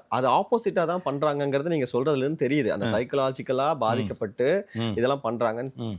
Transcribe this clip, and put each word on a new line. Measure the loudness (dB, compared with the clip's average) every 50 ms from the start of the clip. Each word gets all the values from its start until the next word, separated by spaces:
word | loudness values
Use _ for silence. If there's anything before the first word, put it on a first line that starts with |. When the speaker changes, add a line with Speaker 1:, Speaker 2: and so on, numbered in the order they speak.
| -4 -4
Speaker 1:
அது | -2 0 2 4
ஆப்போசிட்டா | 4 2 2 2 0 0 0 0 0 0 0
தான் | 0 0 -2 -2
பண்றாங்கங்கிறது | -4 -2 0 0 0 2 0 0 0 0 0
நீங்க | 0 0 0 0 0 0
சொல்றதுல | 0 0 2 2 2
இருந்து | 2 0 -2 -2 0 0 2
தெரியுது. | 2 2 2 2
அந்த | 0 0 0
Speaker 2:
ம். | 0
Speaker 1:
சைக்கலாஜிக்கலா | 0 0 0 0 0 0 0 0 -2 -4 -4 -2 0 0 2 0 0
Speaker 2:
ம். | 0
Speaker 1:
பாதிக்கப்பட்டு | 0 0 0 0 -2 -4 -4 -6 -6 -4 -2 0 2 2 2 0 -2 -4
Speaker 2:
ம். | -6 -4 -4 -2
Speaker 1:
இதெல்லாம் | 0 0 2 2 0 0 -2
பண்றாங்கன்னு | -4 -2 0 0 0 0 -2 -6 -8 -8
Speaker 2:
ம். | -8 -8 -8 -6